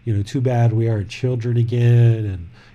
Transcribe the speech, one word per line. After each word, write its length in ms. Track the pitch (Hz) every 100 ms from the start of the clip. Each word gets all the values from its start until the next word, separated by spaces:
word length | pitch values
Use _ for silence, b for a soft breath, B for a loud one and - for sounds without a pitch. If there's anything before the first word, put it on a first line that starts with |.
| -
you 100 | 101
know, 60 |
too 180 | 101 143
bad 320 | 127 120 120
we 160 | 113 113
aren't 220 | 110 98
children 480 | - 127 123 117 120
again, 680 | 117 120 120 120 117 113 104
and, 220 | 92 82 B B